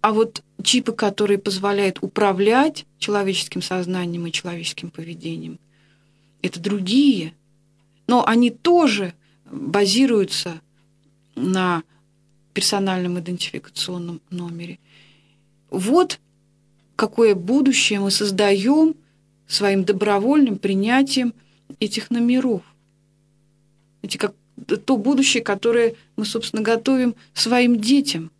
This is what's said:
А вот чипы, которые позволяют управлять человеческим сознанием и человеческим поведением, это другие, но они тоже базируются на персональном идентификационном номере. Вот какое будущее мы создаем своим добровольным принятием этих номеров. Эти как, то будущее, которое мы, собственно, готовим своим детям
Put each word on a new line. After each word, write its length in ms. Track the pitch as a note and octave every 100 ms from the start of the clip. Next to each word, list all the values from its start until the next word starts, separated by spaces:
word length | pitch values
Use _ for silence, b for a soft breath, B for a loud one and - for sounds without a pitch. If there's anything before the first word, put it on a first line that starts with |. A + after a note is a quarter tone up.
А 120 | G#3+
вот 300 | G#3+ A3+ - _ _
чипы, 300 | F#3+ B3+ -
которые 460 | - G#3 G3+ G#3 G3+
позволяют 600 | G3 F#3+ G3 G3+ G3 F#3
управлять 840 | F#3+ - G#3 F#3 G3+ A#3+ D4+ D4 - _
человеческим 640 | - G#3 G3 F#3 - F#3
сознанием 640 | F3 F#3 F3 F#3 F3+ E3+ E3+
и 60 |
человеческим 580 | D#3+ F3+ F3 D#3+ - E3+
поведением, 680 | - E3 E3+ E3 E3 D#3+ C4+ _ _ _ _ _ _ _ _
это 180 | F#3 F3
другие, 760 | F3 G3+ F#3 A#3+ C#4+ G#3+ D#3+ - _ _ _ _ _ _ -
но 200 | B3 -
они 240 | A3+ A#3+
тоже 640 | A#3 F4 F4 D4+ G#3 F#3 - _ _ -
базируются 1120 | - - F#3+ G3 G#3 C4+ A3+ F#3+ - F3+ E3 _ _ _ _ _ _ _
на 480 | - C3 F#3+ F3+ E3+ - _ _ _ _ _ _
персональном 640 | - G3 G3+ G3 F#3 F3+ F3
идентификационном 1000 | E3+ F3+ - - - - - F3+ E3+ E3+ _
номере. 480 | F3+ F3 E3+ E3+ F#3 b b b b b b _ _ _
Вот 480 | - F#3+ D#4 F4+ - _ _ _ _ _ _ _ -
какое 380 | G#3+ A3+ A#3
будущее 680 | G3 F3 C4 C#4 B3 - G3+
мы 100 | G3
создаем 840 | F#3+ G#3 F#3+ G3+ G3 G#3 D4+ D#4+ D#4 _ _ _ _ _
своим 380 | - G3+ G3
добровольным 760 | F#3 G3 G#3 G3+ G#3+ D4+ C4+ G3
принятием 760 | G3 F#3+ G#3 B3+ C4+ - A#3+ - b b _ -
этих 300 | G#3+ A3 -
номеров. 520 | A#3+ A#3+ B3+ C4 A3+ - _ _ _ _ _ _ _ _ _ _ _ _ _
Эти 140 | G3 -
как, 180 | G#3 - _ - - G#3 -
то 100 | C4
будущее, 460 | G#3 C4+ C4+ B3
которое 520 | A3+ G3+ A#3 A#3 A#3 A#3 B -
мы, 80 |
собственно, 380 | G#3 A#3 A3+ A3
готовим 520 | G#3+ A3+ A3+ C4 B3 A3+ b
своим 460 | - A3+ B3 B3 A#3+
детям 500 | G#3+ C#4+ C#4 E3 D#3+ _